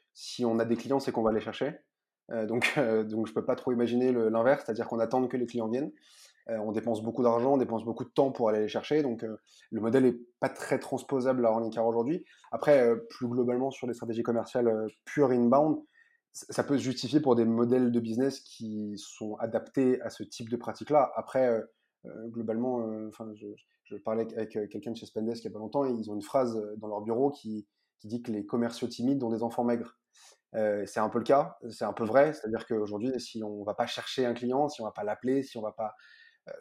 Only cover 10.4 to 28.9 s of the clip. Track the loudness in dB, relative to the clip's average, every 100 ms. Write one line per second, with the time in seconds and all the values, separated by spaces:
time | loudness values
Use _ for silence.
10.4 | -4 -2 -4 -2 -2 -8 -2 -2 2 4
11.4 | 4 4 0 0 2 2 0 -2 -6 -20
12.4 | -8 -2 6 6 6 4 -2 -6 -2 0
13.4 | 0 0 -2 -4 -6 -6 -6 -4 0 -2
14.4 | -2 0 2 2 -2 -8 -6 2 4 6
15.4 | 6 6 4 0 -4 _ _ _ _ -18
16.4 | -8 -4 0 0 0 -4 2 2 4 4
17.4 | 4 4 4 4 4 2 0 0 0 -2
18.4 | -12 -14 -10 -8 -8 -8 -14 -10 -10 -6
19.4 | -4 -4 -4 0 2 2 -2 -10 -12 -12
20.4 | -8 -6 -6 -8 2 4 4 0 -4 2
21.4 | 2 2 -2 _ _ _ -18 -14 -12 -8
22.4 | -4 -2 -2 -2 -4 -6 -10 -12 -14 -14
23.4 | -16 -16 _ _ -16 -10 -4 -2 -2 -4
24.4 | -6 -4 -6 -6 -8 -10 -10 -6 -4 -4
25.4 | -8 -10 -6 -2 0 -2 -4 -8 -2 0
26.4 | 0 -2 -6 -8 -8 -6 -2 0 0 0
27.4 | -10 -10 -12 _ _ _ -10 -8 -6 -6
28.4 | -4 -2 -2 -2 -6